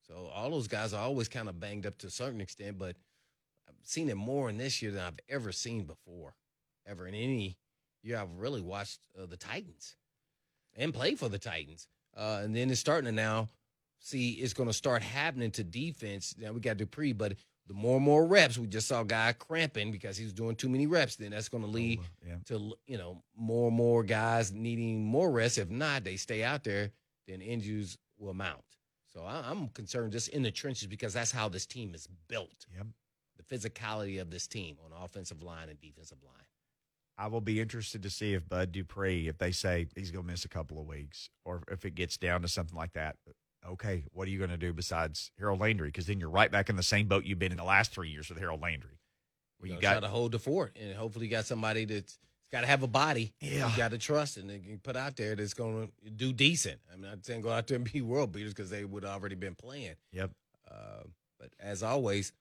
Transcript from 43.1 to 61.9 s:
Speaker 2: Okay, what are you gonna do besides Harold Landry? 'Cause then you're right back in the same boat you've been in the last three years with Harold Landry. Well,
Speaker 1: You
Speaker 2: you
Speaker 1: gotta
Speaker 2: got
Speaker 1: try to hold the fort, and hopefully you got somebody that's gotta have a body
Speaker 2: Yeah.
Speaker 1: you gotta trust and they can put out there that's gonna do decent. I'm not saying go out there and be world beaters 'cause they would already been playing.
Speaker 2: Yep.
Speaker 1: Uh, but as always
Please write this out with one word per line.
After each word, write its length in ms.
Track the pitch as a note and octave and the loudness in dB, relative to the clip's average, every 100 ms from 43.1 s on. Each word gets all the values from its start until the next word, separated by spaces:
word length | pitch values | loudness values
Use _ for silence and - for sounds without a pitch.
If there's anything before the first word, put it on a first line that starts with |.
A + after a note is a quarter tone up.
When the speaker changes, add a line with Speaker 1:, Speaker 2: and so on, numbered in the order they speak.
| - - - _ _ F2 | -6 -18 -20 _ _ -14
Speaker 2:
Okay, 380 | F#2 G#2+ F#2 C#2+ | -6 -2 -2 -4
what 160 | F2 F#2+ | -6 -4
are 20 | |
you 80 | F#2+ | -2
gonna 180 | F#2 F2 | -2 0
do 160 | F2 | -2
besides 600 | E2 F2 E2 E2 D2+ - - | -2 -2 0 0 -2 -10 -4
Harold 220 | G#2 F#2+ | 0 4
Landry? 320 | G#2+ G#2+ D2 | 4 2 0
'Cause 160 | - F2 | -4 -2
then 140 | G2+ | 0
you're 100 | D#2+ | 2
right 200 | F2+ G#2+ | 6 6
back 200 | G2+ G2 | 6 2
in 60 | G2 | 2
the 60 | |
same 260 | F#2 G#2 G#2 | 4 4 6
boat 160 | G2 | 4
you've 160 | - F#2+ | 4 0
been 100 | F#2+ | 0
in 80 | F2 | 0
the 60 | |
last 280 | F2 G2 A2 | 4 6 6
three 160 | - E2 | 0 -8
years 200 | D2+ D#2 | -8 -10
with 100 | E2 | -6
Harold 220 | F#2 D#2+ | -4 -2
Landry. 400 | E2+ D2+ C2+ - _ _ _ _ _ _ | -2 -4 -8 -20 _ _ _ _ _ _
Well, 80 | F#2 | -8
Speaker 1:
You 80 | |
Speaker 2:
you 60 | F2 | 2
Speaker 1:
gotta 160 | G2 G2+ | 6 6
Speaker 2:
got 40 | |
Speaker 1:
try 80 | G2+ | 4
to 40 | |
hold 160 | G#2+ A#2+ | 0 0
the 60 | A2+ | 0
fort, 380 | B2+ E3+ - - | 0 0 -2 -6
and 140 | G#2+ G2 | -10 -6
hopefully 300 | A2+ A2 A2+ | -6 -4 -2
you 40 | |
got 120 | A2+ | -2
somebody 400 | G#2+ A#2 A2 A2 | 0 0 0 0
that's 360 | G#2+ G#2 F#2+ - _ _ _ | 0 -2 -4 -18 _ _ _
gotta 160 | B2 A#2+ | -2 4
have 160 | C#3 | 4
a 20 | C3 | 6
body 480 | C3 D3+ C3 A2 _ | 6 6 4 0 _
Speaker 2:
Yeah. 280 | C#3+ C#3 B2 | -4 0 2
Speaker 1:
you 80 | A2+ | 4
gotta 220 | A#2 A2+ | 2 0
trust 380 | - D3+ D3 - | 2 2 2 -4
and 120 | F#2+ | -10
they 120 | G2+ | -10
can 180 | F#2+ G#2+ | -10 -12
put 160 | C3+ B2+ | -6 -6
out 200 | C#3 C3+ | -6 -4
there 180 | G#2+ | -2
that's 200 | G#2 G#2 | -2 -2
gonna 340 | - A2+ A2 A2 _ G#2+ | -2 -2 -2 -6 _ -14
do 180 | A2 C3 | -4 -2
decent. 480 | B2 C#3 E3 - C2+ _ | 6 6 6 0 -4 _
I'm 80 | F#2 | -16
not 260 | G2 G2+ - | -12 -12 -8
saying 140 | A#2 | -6
go 100 | A2 | -2
out 160 | A2+ A#2 | -2 0
there 100 | C3 | -2
and 160 | A#2+ | 0
be 80 | D3 | -2
world 300 | A#2 C3 B2+ | 0 0 0
beaters 240 | G2+ G#2+ | -2 -8
'cause 160 | G#2 F#2+ | -8 -8
they 140 | G#2 | -6
would 200 | G2+ G2+ | -6 -8
already 300 | G2 G2 G2 | -6 -6 -6
been 220 | F#2 F#2+ F2 | -6 -8 -10
playing. 400 | A#2+ C#3+ G2+ D#2 _ | -14 -12 -12 -14 _
Speaker 2:
Yep. 180 | F#2 F#2+ - _ _ - | -4 -4 -6 _ _ -20
Speaker 1:
Uh, 320 | G#1 G#1 G#1 - E2+ _ _ | -16 -14 -14 -16 -20 _ _
but 160 | C2 _ | -20 _
as 240 | G2 G2 | -8 -4
always 500 | A2 | 0